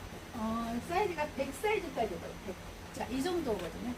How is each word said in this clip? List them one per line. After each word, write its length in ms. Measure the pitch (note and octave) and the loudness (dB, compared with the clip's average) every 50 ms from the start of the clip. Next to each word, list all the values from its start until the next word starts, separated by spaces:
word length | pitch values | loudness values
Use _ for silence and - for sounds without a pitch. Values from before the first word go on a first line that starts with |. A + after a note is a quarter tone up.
| - - - - - - - | -8 -8 -10 -10 -10 -8 -4
어, 440 | A#3 A3 A3+ A3+ A#3 A#3 A3+ A#3 A#3+ C4 - | 0 0 2 2 2 0 0 0 -2 0 2
사이즈가 400 | E4+ F#4 G#4+ F#4+ E4+ D4+ D4+ D4+ - | 4 4 4 4 4 2 0 0 0
백 180 | - C#4 - - | 0 0 0 0
사이즈까지 560 | - - G#4 G#4+ G4+ E4+ D#4+ - B3+ A3+ - | 0 2 4 4 4 2 0 0 2 2 2
돼요. 240 | F3 E3 - E3 D#3+ - - | 0 -4 -4 -6 -8 -6 -6
백. 100 | - F#3 - - - - - - - - | -6 -6 -6 -8 -10 -10 -10 -10 -8 -4
자, 120 | - - | -4 -2
이 160 | - B3 C4+ | 0 0 2
정도거든요. 720 | C4+ F#4 F4+ F4 B3+ A#3+ G#3+ F#3 F3 E3 E3 F3+ G3 A#3+ B3 | 2 2 2 2 2 2 2 2 0 -2 -4 -4 -4 -4 -4